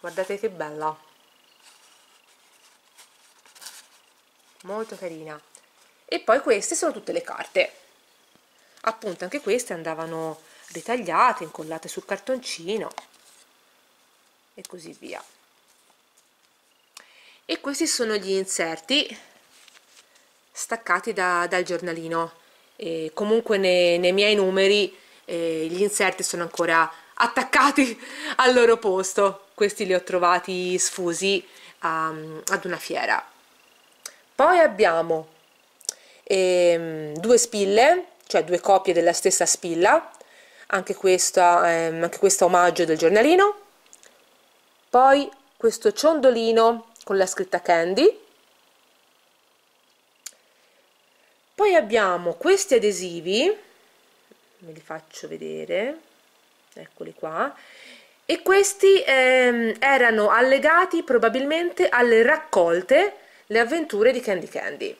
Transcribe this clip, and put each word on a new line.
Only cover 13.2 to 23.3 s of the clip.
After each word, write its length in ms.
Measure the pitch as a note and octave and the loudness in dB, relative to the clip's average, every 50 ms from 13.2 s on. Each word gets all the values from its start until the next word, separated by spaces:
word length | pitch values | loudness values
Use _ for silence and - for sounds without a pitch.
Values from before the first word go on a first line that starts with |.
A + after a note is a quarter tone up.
| _ _ _ _ _ _ _ _ _ _ _ _ _ _ _ _ _ _ _ _ _ _ _ _ _ _ _ | _ _ _ _ _ _ _ _ _ _ _ _ _ _ _ _ _ _ _ _ _ _ _ _ _ _ _
e 100 | - F#3+ | -20 -20
così 260 | - - F3+ D#3 E3 D3 _ | -20 -20 -20 -20 -20 -20 _
via. 240 | - - - - - _ _ _ _ _ _ _ _ _ _ _ _ _ _ _ _ _ _ _ _ _ _ _ _ _ _ _ _ _ _ _ _ _ _ - - _ _ _ _ _ _ _ _ | -18 -16 -16 -16 -16 _ _ _ _ _ _ _ _ _ _ _ _ _ _ _ _ _ _ _ _ _ _ _ _ _ _ _ _ _ _ _ _ _ _ -20 -20 _ _ _ _ _ _ _ _
E 160 | - - - | -10 -10 -8
questi 260 | - C#4 C#4+ - E4 | -8 -10 -6 -4 -4
sono 300 | D4+ - - A#3+ A3 G#3+ | -4 -2 -4 -4 -4 -4
gli 160 | G#3 F#3+ F#3+ | -4 -4 -4
inserti 840 | F#3+ F#3+ F#3+ F#3+ - - E3+ E3 E3 D#3+ - - C4 D4 - - A3+ - - _ _ _ _ _ _ _ _ _ _ - _ _ _ - _ _ _ _ _ _ _ _ _ _ | -4 -4 -4 -6 -6 -6 -6 -6 -6 -12 -8 -4 -4 -4 -4 -6 -12 -20 -20 _ _ _ _ _ _ _ _ _ _ -20 _ _ _ -20 _ _ _ _ _ _ _ _ _ _
staccati 640 | _ - - - A#3 A3+ - - F3 F#3 F#3+ A#3 | _ -14 -8 -8 -8 -10 -2 -2 -2 -2 -2 -6
da, 340 | G#3 G3 F#3 F3+ F3+ F3 F3 | -4 -2 -2 0 0 0 -2
dal 160 | E3+ F#3+ F#3 | -2 -2 -4
giornalino. 680 | F#3 F3 F3+ E3 F3 F3 E3 E3 E3 E3 E3 E3 E3 E3+ - _ _ _ _ _ _ _ _ | -2 -4 -6 -8 -6 -8 -10 -10 -8 -6 -4 -4 -6 -6 -10 _ _ _ _ _ _ _ _
E 380 | _ - E3 E3 D#3+ D#3+ D#3 - | _ -10 -8 -8 -8 -8 -10 -8
comunque 420 | - G#3 G#3 | -6 -2 0